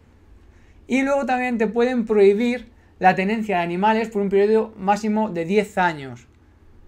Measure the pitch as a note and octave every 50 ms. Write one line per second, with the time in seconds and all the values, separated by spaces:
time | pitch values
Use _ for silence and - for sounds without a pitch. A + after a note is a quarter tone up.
0 | _ _ _ _ _ _ - - - - _ - - - - - - - A3+ C4+
1 | C4+ C4+ C#4 C#4 C#4 B3+ B3+ B3 B3 B3+ A#3+ G#3+ A3+ G#3 A3 A#3+ A#3+ B3+ B3+ A#3+
2 | A3 A3+ G#3+ G#3 G3 G3+ G3+ G#3 B3 A#3+ B3 B3 - - - _ _ _ _ -
3 | F#3 F#3 F3+ F#3 F#3 G3 A3+ A3+ G#3+ G#3+ F#3 F3 E3+ E3+ E3+ F3+ G3+ A3 A3 A3
4 | A3+ A3 - G3+ G3+ F#3+ G3 G3 G#3 G#3+ A3 A3 A3 A3 - - F#3+ G3 G#3 G#3
5 | G#3+ G#3+ G#3+ G#3+ A3 G#3 F3 E3+ E3 E3 G3+ G#3 G3+ G3+ - F#3+ F3+ F3 D#3+ C#3+
6 | C3+ C3 A#2+ - - _ _ _ _ _ _ _ _ - - - -